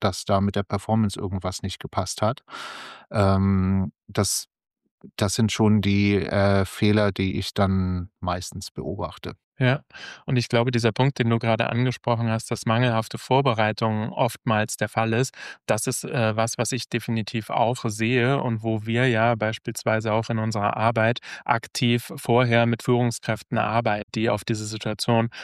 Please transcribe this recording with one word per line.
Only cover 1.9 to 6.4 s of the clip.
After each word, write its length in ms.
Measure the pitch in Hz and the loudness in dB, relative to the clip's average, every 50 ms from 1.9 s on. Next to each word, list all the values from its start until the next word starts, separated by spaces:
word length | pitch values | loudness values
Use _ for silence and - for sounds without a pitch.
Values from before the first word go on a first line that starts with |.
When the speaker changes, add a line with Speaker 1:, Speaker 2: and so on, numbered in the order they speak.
| - - 92 - - - - | -4 -4 -4 -4 -2 -2 -2
Speaker 1:
hat. 200 | 107 139 - - _ - - - - - - - - - - - _ - | -2 -2 -4 -8 _ -16 -14 -14 -14 -14 -14 -16 -16 -18 -20 -16 _ 0
Ähm, 800 | 107 101 98 98 95 98 98 98 95 92 92 98 95 95 - - _ _ - | 2 4 4 4 4 4 4 4 4 4 2 2 2 0 -2 -4 _ _ -6
das, 380 | 104 - 101 - - - - - _ _ _ _ _ _ _ _ _ _ - - - | -2 0 0 0 0 -4 -6 -10 _ _ _ _ _ _ _ _ _ _ -20 -18 -6
das 180 | - 110 98 - | -2 -2 0 2
sind 160 | - 113 104 - | 2 0 0 2
schon 300 | - 110 107 107 107 95 | 2 4 4 4 4 4
die, 340 | 101 101 101 101 101 101 | 4 2 4 4 4 2
äh, 480 | 98 - - - 101 | 2 0 0 0 2